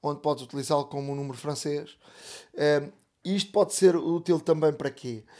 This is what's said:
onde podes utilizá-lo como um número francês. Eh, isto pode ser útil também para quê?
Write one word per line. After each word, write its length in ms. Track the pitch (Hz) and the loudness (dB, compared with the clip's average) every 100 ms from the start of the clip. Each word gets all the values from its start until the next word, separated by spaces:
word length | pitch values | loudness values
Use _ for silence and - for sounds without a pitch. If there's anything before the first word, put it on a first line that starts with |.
onde 180 | 147 143 | -6 -2
podes 240 | 151 143 | -2 -2
utilizá-lo 400 | 123 143 135 147 | -4 -8 0 0
como 260 | 143 143 139 | 0 -6 -6
um 60 | 139 | -6
número 200 | 139 123 | -8 -8
francês. 640 | 147 143 151 147 147 - - - - - - | -8 -6 -4 -6 -6 -16 -20 -20 -20 -20 -16
Eh, 380 | - 147 147 143 - _ _ | 0 2 2 0 -10 _ _
isto 260 | - 196 196 | -4 -2 0
pode 240 | 208 202 | 2 2
ser 220 | - 190 170 | 6 6 6
útil 420 | 165 170 170 165 | 2 -2 0 0
também 340 | 160 160 156 | 2 2 2
para 180 | 139 143 | 0 -4
quê? 340 | - 127 113 - | -6 -10 -12 -14